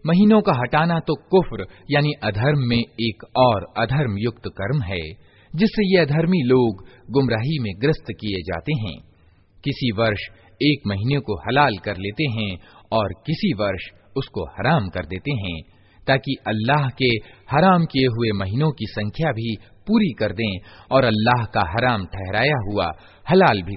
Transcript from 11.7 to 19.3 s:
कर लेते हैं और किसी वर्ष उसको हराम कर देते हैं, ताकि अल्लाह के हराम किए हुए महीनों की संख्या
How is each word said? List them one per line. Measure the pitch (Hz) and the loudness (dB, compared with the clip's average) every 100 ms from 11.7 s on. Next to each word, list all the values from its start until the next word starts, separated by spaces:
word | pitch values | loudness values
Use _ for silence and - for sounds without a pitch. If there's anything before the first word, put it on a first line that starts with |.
| 98 104 | 0 -8
कर | 95 | -6
लेते | 98 107 151 110 | -8 -4 -4 -2
हैं | 104 87 - - _ 110 | -6 -8 -14 -20 _ -2
और | 98 - - | -2 -6 -6
किसी | 165 190 104 | -2 -2 0
वर्ष | 104 92 - - _ 135 | -2 -4 -10 -18 _ -8
उसको | - 104 82 | -6 -8 -8
हराम | - 113 160 95 | -4 0 0 0
कर | 92 82 | -6 -8
देते | 90 - 135 | -8 -6 -6
हैं, | 95 82 - _ _ _ - | -6 -8 -12 _ _ _ -2
ताकि | 135 139 131 107 | -2 -2 -6 -4
अल्लाह | 110 113 147 135 - | -2 2 2 0 0
के | 127 110 - - - | 0 0 -4 -20 -2
हराम | 139 185 180 165 | 2 4 4 2
किए | 135 131 | 2 0
हुए | 113 117 101 | 2 0 0
महीनों | 95 117 156 - | -2 0 0 -2
की | 107 | -8
संख्या | - 104 - 160 | -6 -6 -2 -2